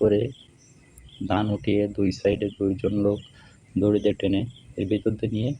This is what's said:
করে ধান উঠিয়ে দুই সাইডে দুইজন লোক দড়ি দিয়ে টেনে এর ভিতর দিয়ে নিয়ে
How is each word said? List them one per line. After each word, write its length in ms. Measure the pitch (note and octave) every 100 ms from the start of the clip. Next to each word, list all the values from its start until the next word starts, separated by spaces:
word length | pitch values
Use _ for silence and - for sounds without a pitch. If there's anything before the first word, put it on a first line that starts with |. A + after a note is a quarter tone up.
করে 200 | G#2+ G#2 A#2+ - - - - - - - - - G2
ধান 160 | G2 G#2+ G2+
উঠিয়ে 260 | - G2+ G#2 G2+
দুই 140 | G2 F#2
সাইডে 280 | G2+ G2+ G#2 -
দুইজন 360 | G2 F#2+ A2 G#2 G2+
লোক 140 | G#2 - - - - _ F#2+
দড়ি 180 | G2+ G#2
দিয়ে 120 | G#2 F#2+
টেনে 220 | G2 G2 A#2 - - -
এর 80 | G2
ভিতর 200 | G#2+ A2+ A2
দিয়ে 120 | A2+ G#2+
নিয়ে 140 | B2